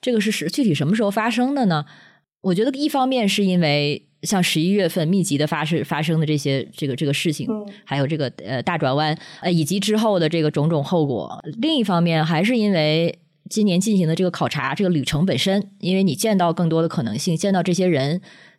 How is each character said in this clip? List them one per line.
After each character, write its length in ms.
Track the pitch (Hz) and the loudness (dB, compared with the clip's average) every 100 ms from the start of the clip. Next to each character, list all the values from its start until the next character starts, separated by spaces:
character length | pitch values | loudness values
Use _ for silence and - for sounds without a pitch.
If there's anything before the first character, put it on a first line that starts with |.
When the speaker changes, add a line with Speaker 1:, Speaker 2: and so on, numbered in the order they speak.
Speaker 1:
这 100 | - | 0
个 80 | 233 | 0
是， 120 | 208 | 0
是， 160 | 208 151 | -2 -4
具 160 | - | 0
体 100 | 240 | 0
什 140 | 156 147 | 2 0
么 80 | 220 | 2
时 80 | |
候 80 | 208 | 0
发 180 | 208 220 | 0 -2
生 240 | 226 247 | 0 0
的 120 | 277 226 | 2 2
呢？ 200 | 156 147 - - _ _ _ | 0 -4 -16 -20 _ _ _
我 120 | 190 | -2
觉 100 | 175 | 2
得 80 | 240 | 0
一 160 | 269 294 | 0 -2
方 200 | 294 262 | 0 0
面 200 | 262 202 | 2 0
是 160 | 202 | 2
因 160 | 196 180 | 2 4
为 480 | 160 147 147 147 _ _ | 2 2 0 -2 _ _
像 180 | - 202 | -2 0
十 160 | 175 160 | 2 2
一 100 | 170 | 2
月 180 | 202 180 | 2 2
份 200 | 180 156 | 0 0
密 160 | 196 | 0
集 140 | 170 143 | 0 0
地 100 | 151 | 0
发 160 | 156 | -2
生， 200 | 151 160 - | -2 -2 -2
发 160 | 147 | -2
生 180 | 156 160 | 0 0
的 60 | 151 | 0
这 100 | 151 | 0
些， 320 | 143 135 - - | 0 -2 -4 -6
这 100 | 147 | -6
个， 100 | 131 | -2
这 100 | 147 | -2
个 80 | |
事 180 | 143 175 | 0 -2
情， 160 | 147 139 | -4 -4
Speaker 2:
嗯。 160 | 214 208 - - | -6 -8 -18 -8
Speaker 1:
还 120 | 139 | -4
有 80 | 139 | -2
这 120 | 160 | -2
个， 140 | 135 - 92 | -4 -8 -8
呃， 160 | 127 | -6
大 160 | 117 175 | -4 -2
转 180 | 147 139 | 0 0
弯， 220 | 151 156 - - | 0 -2 -8 -8
呃， 100 | 180 | -2
以 120 | 170 | 0
及 160 | 147 202 | 0 -2
之 160 | 202 214 | 0 0
后 240 | 220 196 | 2 2
的 80 | 160 | 0
这 140 | 170 | 2
个 100 | 151 | 0
种 180 | 151 151 | 0 0
种 140 | 165 | 0
后 220 | 143 180 147 | 0 0 0
果。 360 | 117 64 - 139 226 | -2 -6 -12 -14 -4
另 160 | 285 311 | -2 0
一 60 | |
方 180 | 214 175 | 0 2
面， 220 | 170 165 156 | 2 2 2
还 180 | 160 | 0
是 140 | 202 247 | 2 2
因 140 | 208 | 2
为 480 | 185 151 156 165 - _ _ - | 2 2 2 0 -4 _ _ -8
今 160 | - 208 | 0 2
年 140 | 175 | 2
进 180 | 196 202 | 2 2
行 100 | 160 | 2
的 60 | |
这 100 | 160 | 2
个 60 | 180 | 0
考 180 | - 139 | 0 -4
察， 280 | - 131 143 | -2 -4 -2
这 80 | |
个 60 | 190 | 0
旅 140 | 165 | 0
程 220 | 123 143 185 | 0 0 0
本 120 | 143 | 0
身， 340 | - 196 196 _ | 0 0 -2 _
因 160 | 165 190 | -2 2
为 80 | |
你 100 | 190 | 2
见 240 | 139 220 196 | 0 0 2
到 140 | 175 | 2
更 180 | 165 170 | 2 0
多 120 | 160 | 2
的 60 | 165 | 0
可 160 | - | -2
能 140 | 226 214 | -4 -4
性， 180 | - 160 | -2 0
见 180 | 202 | 0
到 100 | 196 | 0
这 100 | 175 | 2
些 140 | 175 180 | 2 2
人， 340 | 151 139 175 - - - | 2 0 -4 -6 -20 -20